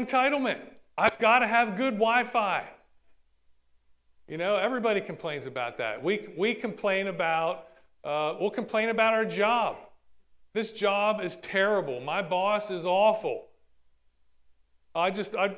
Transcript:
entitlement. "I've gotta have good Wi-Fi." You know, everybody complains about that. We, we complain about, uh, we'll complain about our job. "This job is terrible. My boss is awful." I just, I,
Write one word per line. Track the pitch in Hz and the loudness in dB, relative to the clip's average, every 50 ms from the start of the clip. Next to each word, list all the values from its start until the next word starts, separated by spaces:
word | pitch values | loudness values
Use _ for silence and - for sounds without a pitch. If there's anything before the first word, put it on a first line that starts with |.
| 247 | -2
entitlement. | - - 254 254 277 294 285 262 233 175 - - - - - - _ _ | 0 2 2 2 2 2 0 0 -2 -2 -4 -8 -16 -20 -20 -20 _ _
"I've | - 185 220 - - | 2 2 2 4 4
gotta | 233 220 233 254 240 | 4 6 6 6 4
have | 208 226 233 240 220 190 | 4 4 2 2 2 0
good | 185 262 269 226 | -2 -2 0 0
Wi-Fi." | 202 220 220 233 247 233 226 - 240 208 190 170 139 - - - - _ _ _ _ _ - - - _ _ _ _ _ _ - _ _ _ _ _ _ _ - _ _ _ _ _ - - | 2 2 4 4 2 2 0 0 0 0 0 0 -2 -4 -6 -14 -20 _ _ _ _ _ -20 -20 -20 _ _ _ _ _ _ -20 _ _ _ _ _ _ _ -20 _ _ _ _ _ -16 -10
You | 151 | -6
know, | 160 170 190 208 | -4 0 0 2
everybody | 196 185 226 262 247 214 226 208 196 | 2 2 0 0 2 2 2 2 2
complains | 196 - 165 - - 165 147 143 123 | 0 -4 -8 -6 -6 -6 -6 -6 -6
about | 131 123 131 123 120 117 - | -6 -6 -4 -4 -4 -4 -4
that. | 123 110 107 110 | -4 -2 -2 -2
We, | 123 170 208 208 - - - | -2 -2 -2 -2 -4 -8 -6
we | 156 190 226 233 | -2 -2 -2 -2
complain | 226 - 226 - - - 202 190 190 196 | -2 -4 -8 -6 -2 0 0 0 0 0
about, | 196 180 170 175 165 165 165 165 165 180 - - - - - - - _ _ - | -2 -2 -2 0 0 0 0 0 -2 -2 -4 -10 -20 -20 -20 -20 -20 _ _ -6
uh, | 139 147 151 151 151 170 - | -4 -2 -2 -2 -2 -2 -2
we'll | 175 208 | -4 -4
complain | - - 214 - - 220 220 226 | -2 -4 -4 -2 0 0 0 2
about | 226 214 220 226 226 | 2 2 2 4 2
our | 220 220 | 2 0
job. | 190 170 185 202 214 240 240 214 156 104 - - - - - _ - - - - _ - - - - - | 0 0 0 2 2 2 2 0 -2 -4 -8 -12 -20 -20 -20 _ -20 -20 -20 -20 _ -20 -20 -14 -8 -6
"This | 214 220 220 | -4 -4 -6
job | - - 196 202 196 202 208 214 214 208 | -4 -2 0 0 2 2 2 0 0 0
is | 185 175 175 | -2 -6 -8
terrible. | - - - - 196 196 208 214 196 165 139 127 123 | -10 -8 -2 0 2 2 2 2 0 0 -2 -4 -6
My | 127 143 160 190 | -6 -4 -4 -4
boss | 196 156 180 180 190 202 208 208 208 - | -2 0 0 0 2 2 0 0 -2 -4
is | 185 175 160 | -6 -4 0
awful." | 180 180 190 208 220 214 214 - 151 120 - - - - _ _ _ _ _ - _ _ _ _ _ _ _ _ _ - _ _ - - _ _ _ _ _ _ _ - | 2 4 4 6 4 4 2 0 -4 -4 -4 -8 -14 -20 _ _ _ _ _ -20 _ _ _ _ _ _ _ _ _ -20 _ _ -20 -20 _ _ _ _ _ _ _ -2
I | 165 170 190 | 0 0 0
just, | 185 208 196 - - | 0 -2 -6 -4 -2
I, | 185 190 202 196 | -2 0 -2 -2